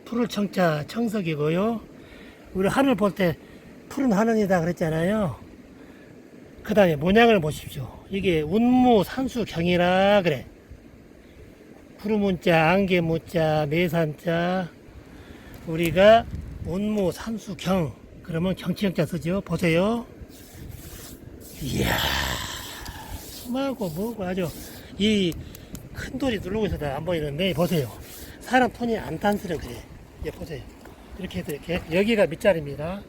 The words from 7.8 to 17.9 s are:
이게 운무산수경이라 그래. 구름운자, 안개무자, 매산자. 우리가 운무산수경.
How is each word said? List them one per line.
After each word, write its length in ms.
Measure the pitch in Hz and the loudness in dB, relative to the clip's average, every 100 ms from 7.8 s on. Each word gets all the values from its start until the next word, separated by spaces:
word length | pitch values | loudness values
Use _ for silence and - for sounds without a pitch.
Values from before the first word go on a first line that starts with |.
| 123 - - | -10 -12 -8
이게 320 | 196 190 160 | -2 0 0
운무산수경이라 1800 | 151 202 240 254 247 226 170 - 262 247 185 170 170 175 175 185 196 208 | 2 2 4 6 8 6 4 -2 -4 -2 -4 -2 2 4 4 4 6 6
그래. 240 | 175 135 98 - - - - - - - - - - - - - - - | 4 0 -6 -20 -20 -20 -20 -20 -20 -20 -20 -20 -20 -20 -20 -20 -20 -10
구름운자, 720 | 208 214 202 180 - 165 160 | -2 0 2 0 4 4 6
안개무자, 960 | 190 196 180 165 165 - 170 156 156 151 | 4 4 2 2 -2 -2 0 2 2 0
매산자. 1000 | 160 175 170 156 143 - 165 175 185 175 - - - - - - - - - - | 0 0 0 -2 -2 -2 -2 0 -2 -4 -10 -20 -20 -20 -20 -20 -20 -18 -16 -6
우리가 580 | 160 170 160 202 226 233 - - - - | -2 0 8 10 8 6 -10 -10 -10 -6
운무산수경. 1300 | 175 208 214 185 - - 220 - 170 175 190 151 | -4 -2 0 0 -2 -8 -8 -10 -8 -2 0 0